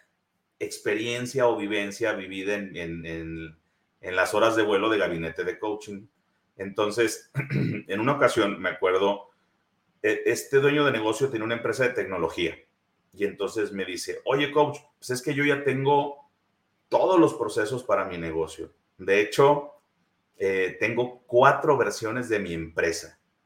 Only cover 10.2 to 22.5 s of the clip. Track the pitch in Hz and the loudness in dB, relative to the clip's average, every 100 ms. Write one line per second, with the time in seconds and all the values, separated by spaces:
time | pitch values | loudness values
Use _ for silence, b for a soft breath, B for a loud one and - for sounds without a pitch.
10.2 | 110 117 - 135 143 147 143 113 110 110 | 0 -2 2 2 4 4 2 2 0 0
11.2 | 131 110 110 120 120 113 123 123 95 92 | -2 -2 -4 -2 -2 0 0 0 -4 -2
12.2 | 85 - 85 - _ _ _ _ _ - | -4 -2 -4 -6 _ _ _ _ _ -4
13.2 | 98 - 98 110 101 98 92 87 - 87 | -4 -2 -4 -4 -4 -6 -8 -8 -8 -6
14.2 | - 139 143 151 147 - - _ - 123 | -2 0 2 2 2 0 -16 _ -6 -4
15.2 | - 139 143 139 139 131 135 143 147 - | -4 0 2 2 0 0 4 4 2 -6
16.2 | _ _ _ _ _ _ _ 127 147 185 | _ _ _ _ _ _ _ 2 6 6
17.2 | 151 - 107 - - 95 - 98 92 87 | 6 4 -2 -2 -2 -2 0 0 0 -6
18.2 | 82 80 80 - 82 _ _ - 92 101 | -6 -4 -4 -6 -14 _ _ -8 2 2
19.2 | 107 - 139 147 - - _ _ _ _ | 4 6 6 6 0 -16 _ _ _ _
20.2 | _ - 98 95 92 - 110 117 123 - | _ -4 0 0 0 0 -2 0 -4 -6
21.2 | - 120 135 143 160 135 104 - 110 120 | 0 6 6 6 4 4 2 -2 -4 -6
22.2 | 113 107 92 | -2 -2 -2